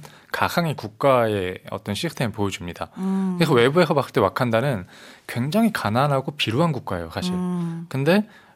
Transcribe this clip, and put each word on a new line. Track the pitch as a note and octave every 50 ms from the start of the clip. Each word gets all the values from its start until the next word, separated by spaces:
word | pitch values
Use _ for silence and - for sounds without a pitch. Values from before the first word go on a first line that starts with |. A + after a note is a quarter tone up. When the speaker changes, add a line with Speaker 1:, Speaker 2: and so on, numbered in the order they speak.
| D3+ - - - _ _ -
Speaker 1:
가상의 | - A2 - - - E3+ E3 D3+
국가의 | D3+ - - - - - C#3 C3 B2 A#2 A2 G#2+ G2+ F#2 F2+ F#2 G2 - -
어떤 | - G2+ - - G#2
시스템을 | G2 - E3+ - - C#3 A2+ -
보여줍니다. | - G#2 G2 F#2 - E2+ F2 E2 - E2+ - - -
Speaker 2:
음. | F#3+ F#3+ F#3+ F#3+ F#3+ F#3+ F3+ F3
Speaker 1:
그래서 | E3+ D3+ D#3
외부에서 | A#2+ A#2 B2+ C#3+ F3+ F3 D3 F3
봤을 | C#3+ B2 -
때 | - C#3
와칸다는 | G#2+ F#2 - - C3 B2 A2+ A2+ B2 D3 C3+ F#2+ F2+ - - - - - - - _ -
굉장히 | - A#2+ A#2+ C#3+ D#3 G#3+ A#3 A3
가난하고 | - - - G#2 G#2 A#2+ C#3 D3 C#3+ C3+ - - -
비루한 | - - - G#2+ B2+ E3+ E3+ D3
국가예요, | A#2+ - - G2+ F2 E2+ E2 -
사실. | - - F3+ F3+
Speaker 2:
음. | F3+ F3+ F3+ F3+ F3 E3+ E3+ E3 E3 E3+ E3+
Speaker 1:
근데 | - C3+ C#3 D3 F3 G#3 G#3 - - - - _ _